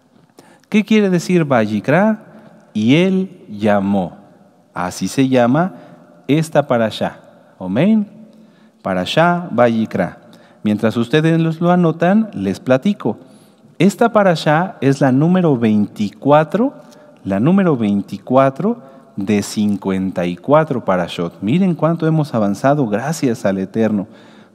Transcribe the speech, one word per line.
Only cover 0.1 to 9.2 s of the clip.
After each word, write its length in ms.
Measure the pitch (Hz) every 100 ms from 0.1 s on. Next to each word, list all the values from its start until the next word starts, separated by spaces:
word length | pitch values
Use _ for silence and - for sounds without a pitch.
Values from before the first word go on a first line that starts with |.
| _ _ _ - _ -
¿Qué 160 | 214
quiere 260 | 202 220 196
decir 340 | 180 - 180
Vayikra? 1200 | 151 123 107 107 110 160 214 214 - - - - _
"Y 220 | 107 110 151
él 480 | 190 190 190 - -
llamó". 680 | 104 107 101 98 101 85 - - - _ _ _
Así 340 | - 90 - 95
se 200 | - 131
llama 460 | 131 120 143 185 - - - - - -
esta 380 | 147 156 151 143
parashá. 540 | 120 113 - 90 - - - - -
Amén. 480 | 90 101 190 220 202 - - - - _ _ _
Parashá 680 | 95 92 90 -